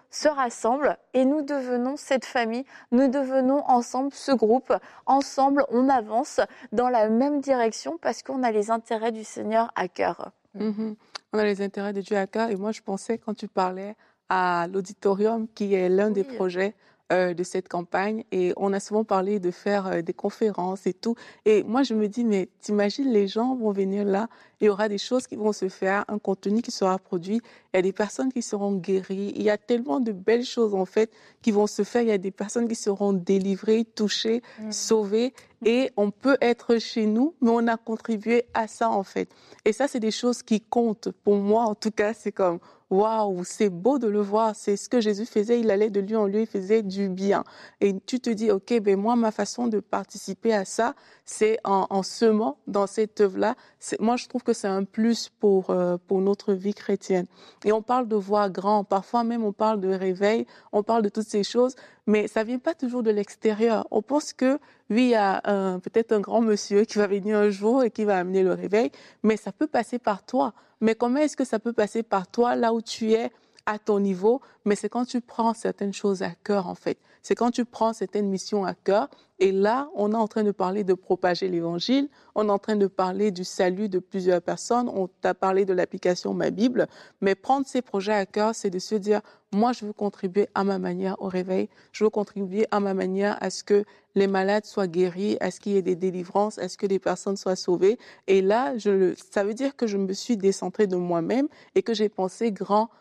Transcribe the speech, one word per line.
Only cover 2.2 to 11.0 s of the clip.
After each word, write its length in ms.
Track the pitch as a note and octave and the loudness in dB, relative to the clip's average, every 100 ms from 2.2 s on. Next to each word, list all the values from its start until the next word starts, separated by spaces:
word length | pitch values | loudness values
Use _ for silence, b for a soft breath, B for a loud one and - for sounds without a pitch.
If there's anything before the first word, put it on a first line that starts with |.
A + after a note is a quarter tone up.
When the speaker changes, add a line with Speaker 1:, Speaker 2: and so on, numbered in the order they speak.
Speaker 1:
famille, 400 | - B3+ A3+ A#3 C#4 B B | -2 -2 -2 -4 -8 B B
nous 180 | A#3+ C#4 | 4 4
devenons 540 | C#4 C4 C4+ B3+ C#4+ - | 2 0 2 2 2 2
ensemble 440 | B3 A#3+ B3+ C#4 | 2 0 -4 -4
ce 200 | - - | -6 0
groupe. 400 | C4 G#3+ B3+ - A3 B B B | 2 4 4 2 -2 B B B
Ensemble, 580 | C4+ C#4 - C4+ C#4+ - | 2 2 2 2 4 2
on 180 | A#3 C4+ | 2 4
avance 520 | C4 G#3+ A3 D4+ - G3+ B B | 2 0 -2 -2 -2 -4 B B
dans 160 | G#3 B3 | -2 2
la 200 | A#3+ G#3+ | 4 4
même 320 | A3+ C#4+ D4 | 4 2 0
direction 560 | C#4 B3+ A3+ - C4+ E4 | 0 2 2 -2 -8 -6
parce 200 | B3 A3+ | -4 -6
qu'on 200 | - C4+ | -6 -4
a 80 | B3 | 0
les 200 | G#3+ G#3 | 0 0
intérêts 420 | A3+ - A3+ A3+ | -2 -2 -4 -4
du 120 | A3 | -6
Seigneur 460 | G#3+ A3+ G#3+ A3 A#3 - | -10 -10 -2 0 0 -2
à 100 | F#3 | -4
cœur. 440 | - F3+ E3+ - - _ | -2 -2 -2 -10 -16 _
Speaker 2:
Mhm. 420 | G3 G#3+ G#3 A3 G#3+ | -6 -4 -4 -6 -8